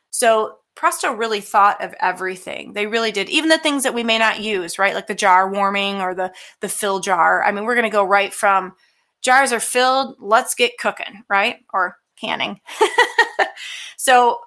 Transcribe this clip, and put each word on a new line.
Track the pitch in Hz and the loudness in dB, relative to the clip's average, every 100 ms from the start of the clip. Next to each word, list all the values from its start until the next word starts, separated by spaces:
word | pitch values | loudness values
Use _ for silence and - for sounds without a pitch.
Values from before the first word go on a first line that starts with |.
| _ | _
So | - 233 220 214 - _ | 0 2 4 0 -6 _
Presto | - 320 330 359 | -4 -2 0 -4
really | 220 226 214 | -4 -4 -4
thought | 202 220 202 - | -2 4 4 2
of | 190 - | -6 -4
everything. | 185 180 185 185 - - - | -2 -2 -6 -8 -10 -12 -10
They | 202 208 | -8 -4
really | 226 226 | -2 -2
did. | 202 190 | -2 -2
Even | 311 311 | 0 2
the | 320 | 2
things | 320 285 | 0 -2
that | 254 | -2
we | 240 | -2
may | 233 226 | 0 2
not | 226 208 | 0 0
use, | 208 196 170 - | -4 -4 -4 -2
right? | 196 170 | -2 -2
Like | - | -6
the | 202 | 0
jar | 202 185 190 | 4 4 4
warming | 196 196 202 196 196 | 0 0 0 -2 -4
or | 185 185 | -4 -4
the, | 185 - - _ | -6 -8 -20 _
the | 202 | -8
fill | - 208 196 | -4 -2 -2
jar. | 196 180 180 185 | 0 2 4 4
I | - | 2
mean, | 208 214 | 0 -2
we're | 240 | 0
gonna | 226 | 0
go | 208 | 0
right | 190 202 196 | 2 2 0
from | - 208 190 185 - _ _ _ _ | 0 2 2 0 -8 _ _ _ _
jars | - 254 269 | 2 4 4
are | 233 | 0
filled, | - 247 254 262 269 - | -2 0 2 2 -2 -8
let's | 196 226 254 - | 0 2 2 0
get | 240 - | -2 -2
cooking, | 214 - - 196 - | -6 -6 -10 -14 -4
right? | 196 220 - _ | -2 0 -4 _
Or | 196 185 - _ _ | -4 -4 -6 _ _
canning. | 220 - 208 196 - - | -8 -6 -6 -10 -14 -2
<laughs> | 392 - 466 - 440 - - - - - - - | 0 2 2 2 0 0 -4 -4 -14 -14 -16 -4
So | - 247 240 226 | 4 6 6 2